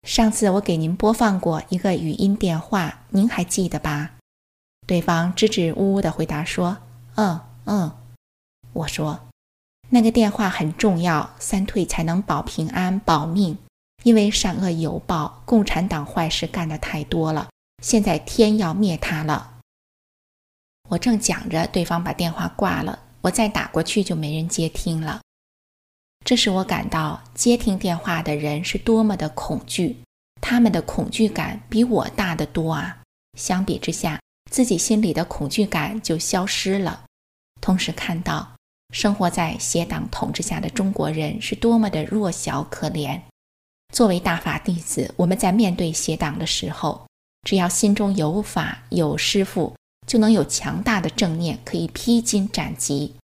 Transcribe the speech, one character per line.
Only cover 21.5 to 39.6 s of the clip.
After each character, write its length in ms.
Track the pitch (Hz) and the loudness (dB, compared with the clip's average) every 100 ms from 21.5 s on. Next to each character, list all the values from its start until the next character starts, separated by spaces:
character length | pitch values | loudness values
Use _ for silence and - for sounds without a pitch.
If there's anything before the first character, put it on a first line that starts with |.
| 165 - | -2 0
对 160 | 185 | 0
方 180 | 170 170 | 0 -2
把 100 | 175 | -4
电 180 | - 170 | -4 -4
话 160 | 165 170 | -2 -6
挂 340 | - 190 170 | -2 -2 -2
了， 220 | 175 - - - | -4 -8 -16 -4
我 100 | 180 | -2
再 180 | 214 214 | 0 0
打 200 | - - | -2 -2
过 140 | 160 | -2
去 200 | 165 214 | 0 0
就 140 | 190 165 | 0 -2
没 180 | 151 | -2
人 140 | 156 165 | -4 -2
接 200 | - 165 | -2 -2
听 320 | - - 160 | -2 -4 -4
了。 200 | 156 147 _ _ _ _ _ _ _ _ _ _ | -4 -8 _ _ _ _ _ _ _ _ _ _
这 120 | - 247 | 0 2
使 120 | - | 4
我 120 | 185 | 0
感 260 | 185 - - | 0 -4 -2
到 320 | 160 156 147 - | -2 -2 -6 -14
接 220 | - 240 240 | -2 2 4
听 200 | 226 190 | 2 0
电 220 | 196 170 | -2 -2
话 240 | - 165 | -2 -4
的 140 | 165 151 | -2 -2
人 280 | 147 147 | -2 -4
是 140 | 175 190 | -4 -4
多 240 | - 226 | 2 4
么 140 | 220 190 | 4 0
的 120 | 156 | -4
恐 300 | - - - - | -4 -6 -6 -6
惧， 300 | - 165 120 - _ _ - | -2 -2 -2 -16 _ _ -10
他 200 | - 240 | 0 4
们 100 | 226 | 6
的 100 | 196 | 4
恐 300 | - - 208 | -2 -4 -4
惧 180 | - 214 | 2 2
感 320 | 214 160 214 - | 2 -6 -8 -2
比 140 | 220 | 2
我 260 | 247 202 - | 4 2 0
大 260 | - 190 160 | -2 -2 -2
得 100 | 151 | -2
多 260 | - 160 | -2 -2
啊！ 300 | 160 175 - _ _ _ - | -2 -6 -12 _ _ _ -12
相 280 | - 185 | -2 0
比 120 | 190 156 | 0 -2
之 140 | - | -2
下， 300 | 165 165 180 _ _ - | -4 -4 -6 _ _ -6
自 160 | - | 0
己 140 | 247 175 | 2 2
心 240 | - 220 | 2 2
里 100 | 214 | 4
的 120 | 156 | 0
恐 260 | - - 143 | -2 -4 -4
惧 160 | - 202 | 0 0
感 340 | - 147 214 | 0 -2 -6
就 160 | - 160 | -2 -2
消 300 | - 185 196 | 0 0 0
失 320 | - 190 196 | -2 0 0
了。 240 | 180 180 - _ _ _ _ _ | -2 -6 -16 _ _ _ _ _
同 160 | - 185 | 0 2
时 140 | - | 0
看 320 | 165 - 170 | -4 -4 -4
到 300 | 180 151 - - _ _ _ | -2 -4 -6 -18 _ _ _
生 200 | - 208 | 0 0
活 160 | 202 180 | 2 0
在 300 | 170 160 | 0 -2
邪 260 | - | -4